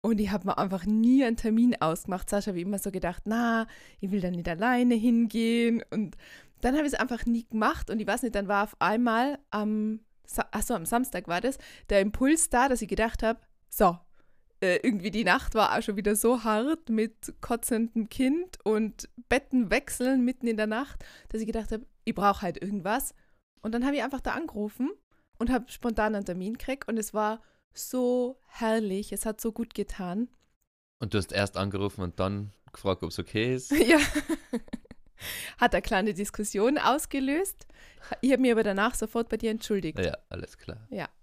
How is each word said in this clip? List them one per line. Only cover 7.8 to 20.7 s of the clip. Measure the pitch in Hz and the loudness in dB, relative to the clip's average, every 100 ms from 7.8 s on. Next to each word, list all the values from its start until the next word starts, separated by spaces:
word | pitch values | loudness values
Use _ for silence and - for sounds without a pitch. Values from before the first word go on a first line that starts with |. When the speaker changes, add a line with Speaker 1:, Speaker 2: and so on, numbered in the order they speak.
| - | -4
Speaker 1:
Und | 220 | -4
ich | 208 | -2
weiß | 214 | -2
nicht, | 247 | -2
dann | 208 196 | -4 0
war | 202 | 0
auf | 208 - | 0 0
einmal | 170 214 247 220 262 285 _ | 0 2 2 2 0 -2 _
am | 208 214 214 214 220 _ _ - | -4 -2 -2 -2 -6 _ _ -10
Sa-, | - - | -6 -4
ach | 220 | -4
so, | - | -2
am | 220 | -4
Samstag | 165 240 254 180 170 | 0 -2 0 -6 -4
war | 170 | -2
das, | 233 269 - - - | -2 -4 -12 -20 2
der | 202 | 4
Impuls | 196 - 262 320 - | 4 2 4 4 4
da, | 247 269 | 4 4
dass | 247 | 2
ich | 208 | -2
gedacht | 190 226 - | 0 0 0
hab, | 220 233 _ _ _ | -2 -2 _ _ _
so, | - 196 175 - - - - _ _ | 4 4 4 -12 -20 -20 -20 _ _
äh, | 190 180 | 2 4
irgendwie | 240 208 185 | 2 0 -2
die | 202 | 0
Nacht | 196 220 - | 2 2 2
war | 220 208 - | 2 4 2
auch | |
schon | 226 202 | -2 -2
wieder | 208 208 | 0 2
so | 233 247 | 2 2
hart | 220 214 254 320 - | 2 0 0 -2 -2
mit | 220 220 _ - - | -2 -2 _ -16 -14
kotzendem | - 233 - 220 226 233 208 | -6 -4 0 0 0 -2 -4
Kind | - 262 311 359 - | 0 2 2 -2 -6
und | - 214 220 - - - - | 0 0 0 -4 -18 -18 0
Betten | 247 - 254 208 | 0 2 0 2
wechseln | 220 - - 247 269 | 0 0 -2 2 2
mitten | 240 254 233 | 2 0 -2
in | 214 | 0
der | |
Nacht, | 214 | -2